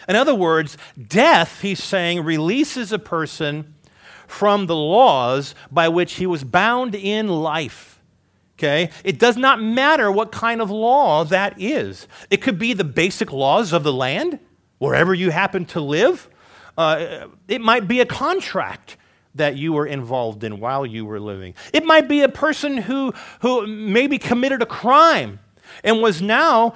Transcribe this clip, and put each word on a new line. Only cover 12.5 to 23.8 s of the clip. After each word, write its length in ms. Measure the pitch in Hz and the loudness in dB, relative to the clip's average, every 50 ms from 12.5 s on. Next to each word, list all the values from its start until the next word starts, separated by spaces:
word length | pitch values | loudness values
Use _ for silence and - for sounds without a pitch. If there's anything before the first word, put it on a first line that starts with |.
| 214 160 | -2 -2
be 140 | 226 233 | -2 -2
the 120 | 247 185 185 | -2 -2 -4
basic 480 | 147 120 147 160 196 - - 220 - | -2 -2 -2 -2 0 -2 -4 -6 -4
laws 400 | 143 135 135 135 151 208 233 170 | -4 -2 2 2 2 2 2 0
of 100 | 165 170 | 0 0
the 100 | 147 151 | 0 0
land, 460 | 135 127 131 127 143 202 311 359 302 - - _ _ _ _ _ _ - | -2 -2 -2 -2 -2 -4 -4 -6 -6 -8 -12 _ _ _ _ _ _ -6
wherever 340 | 135 139 131 139 165 180 | -2 0 2 2 2 2
you 180 | 190 175 185 180 | 2 0 0 0
happen 360 | 151 170 196 190 - 190 175 | 0 0 0 0 -2 -4 -6
to 140 | - - 175 | -6 -6 -6
live. 480 | 151 139 147 160 214 294 370 - - - _ _ _ _ - - - - _ - | -4 -2 0 2 2 2 2 -2 -8 -20 _ _ _ _ -20 -20 -20 -10 _ -2
Uh, 480 | 165 156 160 151 170 151 - 123 - - - _ _ - | 0 0 0 0 -4 -6 -10 -12 -16 -18 -20 _ _ -6
it 120 | 202 254 | -6 -2
might 260 | 233 220 233 247 208 | 0 2 2 2 0
be 140 | 175 240 254 | 0 0 0
a 60 | 240 | 0
contract 920 | 240 - - 269 311 370 392 - - - 190 135 92 - - _ - - - _ _ _ _ _ _ - | 0 -2 -4 -2 -2 -2 -2 -4 -6 -6 -6 -6 -6 -8 -12 _ -20 -20 -20 _ _ _ _ _ _ -4
that 220 | 135 151 147 135 | -2 -2 -2 -2
you 160 | 139 147 165 | -2 -2 -2
were 140 | 160 147 147 | 0 -2 -2
involved 560 | 143 143 135 123 113 127 127 120 113 107 104 | -2 -4 -8 -6 -4 -4 -4 -2 -4 -6 -8
in 160 | 117 110 107 98 | -8 -8 -8 -6
while 280 | 110 120 135 139 139 | -6 -4 -4 -4 -4
you 180 | 120 110 113 110 | -6 -8 -10 -10
were 160 | 104 107 101 | -8 -10 -10
living. 340 | 104 104 101 95 95 90 87 - - - | -8 -10 -10 -10 -12 -14 -16 -18 -8 -4
It 120 | - 302 320 | -2 0 4
might 240 | 320 320 311 285 254 | 4 6 4 4 4
be 140 | 285 294 | 2 2
a 60 | 277 262 | 2 2
person 500 | 277 - 285 311 285 - - 294 277 254 | 0 0 -2 -2 -2 -2 -4 -4 -4 -4
who, 340 | 185 196 262 277 269 254 - - - - - - | -4 -4 -4 -4 -4 -4 -6 -8 -14 -20 -8 -4
who 260 | - 247 254 247 208 | -2 0 0 0 -2
maybe 520 | 214 214 214 | -4 -8 -6